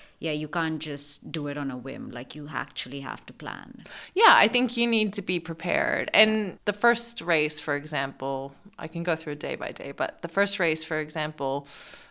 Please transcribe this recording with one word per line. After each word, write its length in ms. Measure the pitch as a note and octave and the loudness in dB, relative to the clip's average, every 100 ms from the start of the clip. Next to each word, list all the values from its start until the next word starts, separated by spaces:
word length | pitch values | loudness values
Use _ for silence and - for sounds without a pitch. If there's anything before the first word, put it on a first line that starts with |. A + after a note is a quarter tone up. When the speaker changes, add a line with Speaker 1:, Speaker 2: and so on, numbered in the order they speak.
| - - | -20 -8
Speaker 1:
yeah, 140 | D#3+ | -4
you 160 | D3+ D3+ | -4 -4
can't 300 | F3 D#3+ D#3 | -2 -2 -2
just 540 | D#3 C#3+ - - D#3 | -4 -4 -2 -2 -4
do 140 | D#3 D3 | -6 -4
it 100 | C#3+ | -4
on 140 | C#3 | -4
a 60 | B2+ | -6
whim. 340 | C3 A2+ G#2 | -8 -10 -8
Like, 240 | A#2+ B2+ | -10 -10
you 140 | D3+ D3 | -10 -8
actually 480 | B2+ C3 - C3 C#3 | -6 -6 -8 -8 -8
have 240 | C3+ - - | -8 -10 -12
to 60 | |
plan. 520 | - C#3 - - - - - - | -12 -10 -10 -12 -18 -16 -16 -4
Speaker 2:
Yeah, 200 | F#4+ A#4 G3 | 6 8 10
I 20 | A3+ | 8
think 280 | A#3+ B3 A#3 | 6 2 2
you 100 | A#3 | 2
need 280 | A3+ G#3 | 4 2
to 80 | G3 | 0
be 180 | F#3+ F3+ | 0 -2
prepared. 680 | E3+ E3 F3+ - - - - | -2 -6 0 2 2 0 4
And 460 | - G#3+ A3 G3 - - | 6 6 4 -2 -4 -4
the 80 | |
first 480 | G3 A#3+ A#3 - - | 2 4 4 2 0
race, 360 | F3 D#3+ D3+ - | 2 2 2 0
for 160 | - C#3+ | 0 -2
example, 760 | D3+ D3 C3+ - C3+ C3+ C#3 - - - | -2 -2 -4 -4 -4 -4 -6 -12 -18 -12
I 100 | E3 | -8
can 160 | E3 | -4
go 120 | E3+ D#3+ | -2 -2
through 200 | D3+ D3 | -2 -6
day 180 | C#3 C3+ | -6 -4
by 160 | - | -6
day, 200 | - C#3 | -6 -8
but 280 | - - - | -4 -4 -4
the 80 | - | -2
first 300 | - G3+ - | 0 2 2
race, 260 | E3 D#3 | 0 0
for 140 | - D#3 | -2 -4
example, 680 | D3+ D#3+ D#3 D#3 C#3 C#3 - - - - - | -2 -4 -4 -2 -2 -2 -6 -14 -18 -18 0